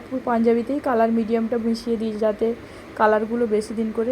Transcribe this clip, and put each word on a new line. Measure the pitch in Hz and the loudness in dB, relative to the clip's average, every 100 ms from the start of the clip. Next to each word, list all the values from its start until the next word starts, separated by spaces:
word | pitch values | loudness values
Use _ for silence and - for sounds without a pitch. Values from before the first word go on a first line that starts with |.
| 233 262 254 | -2 -6 0
পাঞ্জাবিতেই | 233 233 233 226 285 294 | 2 4 2 0 -2 0
কালার | 226 226 226 | 2 4 2
মিডিয়ামটা | 214 226 226 240 226 | 0 0 0 -2 0
মিশিয়ে | 226 233 226 | -2 -2 -2
দিই, | 220 208 | -2 0
যাতে | 214 208 226 233 - - - - | 0 0 -2 -2 -10 -18 -8 2
কালারগুলো | 214 214 214 240 233 214 | 4 4 0 -2 0 0
বেশি | 214 220 | -2 -4
দিন | 220 220 | -4 -2
করে | 226 | -2